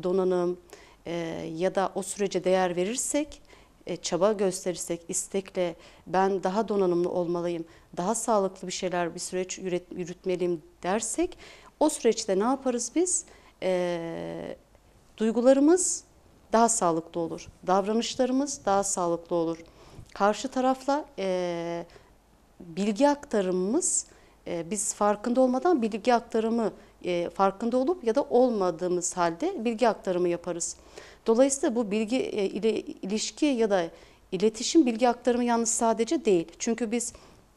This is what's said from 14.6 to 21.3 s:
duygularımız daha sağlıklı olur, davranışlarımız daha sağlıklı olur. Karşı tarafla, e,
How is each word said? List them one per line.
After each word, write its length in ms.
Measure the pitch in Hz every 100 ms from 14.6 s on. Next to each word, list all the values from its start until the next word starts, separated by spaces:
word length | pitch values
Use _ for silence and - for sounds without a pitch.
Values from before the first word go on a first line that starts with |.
| _ _ _ _ _ -
duygularımız 880 | 220 226 240 269 285 359 - - - _ _ _ -
daha 160 | 220 233
sağlıklı 520 | - 180 165 165 175
olur, 280 | 165 160 - - 175
davranışlarımız 920 | 190 196 220 233 - 254 262 285 277
daha 200 | - 196
sağlıklı 520 | 196 - 175 170 170 175
olur. 220 | 165 165 165 - - - -
Karşı 340 | - 196 214 262
tarafla, 560 | 262 254 262 - 285 - -
e, 680 | 190